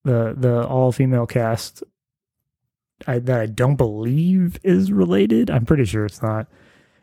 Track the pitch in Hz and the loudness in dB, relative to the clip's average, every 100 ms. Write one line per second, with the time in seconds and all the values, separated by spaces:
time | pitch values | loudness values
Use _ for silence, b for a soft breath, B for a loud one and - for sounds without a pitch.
0 | - 120 113 131 127 120 120 131 127 120 | 0 0 0 0 0 0 0 0 2 2
1 | 131 123 120 127 113 113 - - - _ | 0 0 0 -2 -2 -4 -6 -16 -20 _
2 | _ _ _ _ _ _ _ _ _ - | _ _ _ _ _ _ _ _ _ -14
3 | - 123 123 123 110 107 123 143 120 104 | -6 -4 -2 -2 -2 -2 0 2 0 -2
4 | 117 139 170 190 175 175 196 185 190 202 | -2 0 2 2 0 -2 0 2 2 2
5 | 180 190 208 226 233 139 117 156 110 107 | 2 2 2 2 0 0 2 2 0 -2
6 | 104 - 110 110 - b b b b b | -6 -6 -6 -6 -8 b b b b b